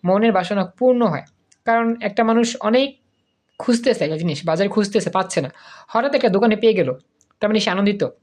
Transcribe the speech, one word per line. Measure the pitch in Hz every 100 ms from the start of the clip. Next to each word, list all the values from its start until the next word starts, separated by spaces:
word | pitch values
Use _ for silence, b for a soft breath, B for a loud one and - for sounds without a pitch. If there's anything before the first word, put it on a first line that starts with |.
মনের | 175 196 226
বাসনা | 190 175 202
পূর্ণ | 180 _ 254 247
হয়। | 220 147 - _ _ _
কারণ | - 233 233 233
একটা | 208 208
মানুষ | 226 226 233 -
অনেক | 214 240 277 - _ _ _ _ _ _
খুঁজতেছে | - 233 262 226
একটা | 151 156
জিনিস, | 170 143 165
বাজারে | 160 196
খুঁজতেছে, | 196 202 214 180
পাচ্ছে | 185 180 -
না, | 135 B B B B
হঠাৎ | 220 269
একটা | 277 240
দোকানে | 190 226 214
পেয়ে | 226
গেল, | 190 139 127 _ _ _ _
তার | 208
মানে | 214
সে | 202
আনন্দিত। | 185 202 202 208 -